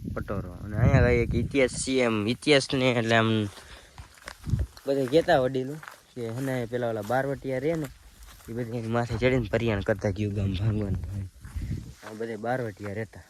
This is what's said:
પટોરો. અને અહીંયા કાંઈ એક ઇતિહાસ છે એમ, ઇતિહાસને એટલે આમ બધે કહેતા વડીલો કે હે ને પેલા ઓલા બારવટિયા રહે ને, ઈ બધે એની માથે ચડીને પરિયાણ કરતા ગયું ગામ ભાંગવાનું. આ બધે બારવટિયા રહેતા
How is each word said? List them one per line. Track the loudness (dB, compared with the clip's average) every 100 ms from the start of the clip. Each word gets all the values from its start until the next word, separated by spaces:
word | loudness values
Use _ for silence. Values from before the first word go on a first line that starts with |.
| -10
પટોરો. | -8 -6 -8 -8
અને | -10 -8 2
અહીંયા | 6 6
કાંઈ | 6
એક | 4 2
ઇતિહાસ | 0 0 2 2
છે | 0 0
એમ, | 2 2 2 0
ઇતિહાસને | 0 4 4 4 2 2
એટલે | 2 4 4
આમ | 4 2 0 -6 -20 -20 -20 -20 -20 -20 -18 -14 -2 -2 -2 -6 -2
બધે | 0 4
કહેતા | 4 6 4
વડીલો | 4 0 -4 -8 -14 -20 _
કે | -10 -8
હે | -4
ને | -2 -2 -2
પેલા | -2 -2
ઓલા | -2
બારવટિયા | 0 0 0 -4 -4 -2
રહે | -2
ને, | -2 -4 -10 -20 -20 -20 -18 -10
ઈ |
બધે | -8 -6 -6
એની | -2
માથે | -2 -2
ચડીને | 0 2 2 0
પરિયાણ | -2 0 0
કરતા | 0 0 -2
ગયું | -2 -2
ગામ | -2 -2
ભાંગવાનું. | 0 0 0 -2 -4 -6 -8 -10 -14 -14 -8 -6 -6 -10 -16 -14
આ | -10
બધે | -8 -6
બારવટિયા | -2 -2 -2 -6 -8
રહેતા | -6 -8 -12 -20